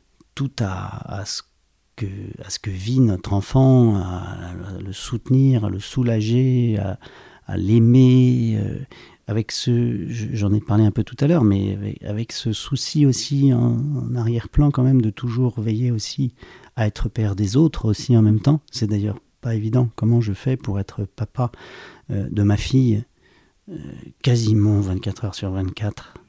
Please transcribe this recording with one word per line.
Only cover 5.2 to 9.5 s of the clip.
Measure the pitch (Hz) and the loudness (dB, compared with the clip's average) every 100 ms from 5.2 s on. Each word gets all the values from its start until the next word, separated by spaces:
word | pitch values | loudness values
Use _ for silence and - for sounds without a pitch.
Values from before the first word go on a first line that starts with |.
| - 131 135 123 104 | 0 4 4 4 0
à | |
le | 95 | -4
soulager, | - - 120 113 107 123 131 127 120 107 | -6 -2 0 0 2 2 2 2 2 0
à, | 98 98 - - - - - | -4 -8 -14 -20 -20 -20 -8
à | 95 | -4
l'aimer, | 92 117 117 127 127 127 127 127 113 107 | 2 4 6 8 8 6 4 2 0 0
euh, | 104 - 135 - - _ - | -2 -6 -12 -18 -20 _ -6
avec | 107 110 | -4 -4